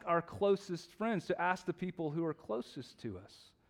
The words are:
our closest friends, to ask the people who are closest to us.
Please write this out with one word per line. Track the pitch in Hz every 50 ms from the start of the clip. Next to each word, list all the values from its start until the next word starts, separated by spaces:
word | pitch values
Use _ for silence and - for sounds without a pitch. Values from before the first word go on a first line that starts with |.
| -
our | 185 170 170
closest | 165 - - - 202 202 196 190 - - 175 165 - - -
friends, | - 214 233 220 175 - -
to | 180 -
ask | 170 180 185 190 -
the | - 170
people | - 185 185 170 - 165 151
who | 143 170 170
are | 160 151
closest | - - - 214 233 - - - 147 120 - - -
to | - 113 95 90 101
us. | - - - - - _ _ _